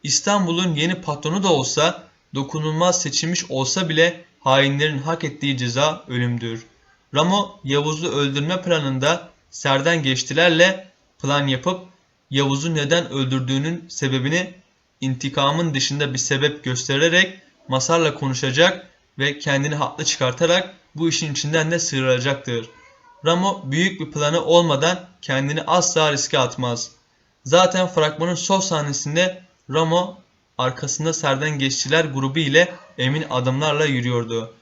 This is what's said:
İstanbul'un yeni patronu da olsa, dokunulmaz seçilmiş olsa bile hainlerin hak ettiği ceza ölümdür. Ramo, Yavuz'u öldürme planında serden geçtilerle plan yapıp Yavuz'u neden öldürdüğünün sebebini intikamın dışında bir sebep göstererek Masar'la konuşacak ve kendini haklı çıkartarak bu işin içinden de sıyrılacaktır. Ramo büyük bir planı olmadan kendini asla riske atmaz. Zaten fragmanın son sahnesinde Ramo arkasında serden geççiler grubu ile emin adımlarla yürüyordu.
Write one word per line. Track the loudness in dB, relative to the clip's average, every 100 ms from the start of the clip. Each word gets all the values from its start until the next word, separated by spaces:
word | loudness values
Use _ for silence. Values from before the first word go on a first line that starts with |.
İstanbul'un | -2 -2 2 2 2 0 0 0
yeni | 0 -2
patronu | -6 -6 -2 0
da | 2
olsa, | 2 2 2 0 0 -14 _ _ -6
dokunulmaz | -4 -4 -4 2 2 2
seçilmiş | -2 -2 -2 -4 -4
olsa | -2 -2 -2 0
bile | 4 2 2 -18 _
hainlerin | 2 4 4 2 0 -2
hak | -4 -4
ettiği | -4 -4 -4 -2
ceza | -2 0 0 0 -6
ölümdür. | -2 -2 -2 -6 -10 -14 _ _ _ _ 0
Ramo, | 2 2 0 -6
Yavuz'u | -2 0 0 -2 -2
öldürme | 0 0 0 -2 -4
planında | 0 0 0 0 0 0 -4 _ _
serden | -6 0 2 2 2
geçtilerle | 0 -2 -2 2 4 6 4 4 -10 _ _ _
plan | -2 0 0
yapıp | 0 -2 -4 -8 _ _ _ _
Yavuz'u | 0 2 0 0 -2
neden | 2 0 0
öldürdüğünün | -2 0 0 0 0 0 -4 -8
sebebini | -6 -2 0 0 -2 -2 -10 _ _ _ _
intikamın | -4 -4 -4 0 0 2 0
dışında | 0 -2 -2 -2
bir | -2
sebep | -2 0 0 -2
göstererek | -6 -6 -2 2 4 4 2 -2 _ _ -4
Masar'la | -4 2 2 2 0
konuşacak | -4 -2 -2 4 4 4 -12 _ _ -4
ve | -2 -2
kendini | -2 0 0 -2
haklı | -4 -4 -4
çıkartarak | 0 -2 2 2 2 0 -12 _ -2
bu | -2
işin | 0 -4
içinden | -4 0 0 0
de | 0
sıyrılacaktır. | -2 0 2 2 0 -2 -4 -6 -6 -18 -20 _ _ -6 0
Ramo | 2 2 -2 -4
büyük | 0 -2 -2
bir | -10
planı | -2 0 0 4
olmadan | 4 6 2 0 -2 -8 _
kendini | -4 -2 -2 -4
asla | 0 2 2 2 2
riske | 0 0 0
atmaz. | 0 -2 -4 -4 -8 _ _ _ _ _
Zaten | 2 4 4 2 0
fragmanın | 0 0 0 -4 -4
son | 0 0
sahnesinde | 2 -2 -2 -4 -2 0 0 -2 -18 _ -4
Ramo | 0 2 2 0 -8 _ _ _ -4
arkasında | -4 -2 -8 -4 -2
serden | -2 -2 0 -2 -2
geççiler | -2 -2 0 0 0
grubu | -2 -2 -2
ile | 2 4 4 -2 -18 -4
emin | -2 -2 -2
adımlarla | -2 0 0 0 0 0
yürüyordu. | 0 0 -2 -2 -6 -8 -16